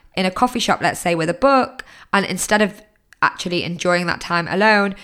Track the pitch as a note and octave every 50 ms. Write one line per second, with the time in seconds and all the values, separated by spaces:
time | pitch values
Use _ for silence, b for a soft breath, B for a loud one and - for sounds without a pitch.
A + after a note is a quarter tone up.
0 | B B - F#3+ F#3+ F#3 F#3 - B3+ B3 - A#3+ - - F#3 - - F3 - -
1 | - F3 E3+ E3 D#3+ E3 E3+ E3+ - C4+ C#4 C4 A#3+ - - - - B B B
2 | B B B G3 F#3+ - F#3 F#3 - - G#3+ G#3+ G#3+ F#3+ - - - _ _ _
3 | _ _ - - - - - - - F3+ F3 F3 - - F3 E3+ - F3+ F3 F3
4 | F3 E3+ E3+ - - - F3 E3+ E3+ - D#3+ F#3+ G#3 A3 G#3+ G3+ G3+ G3+ G3 B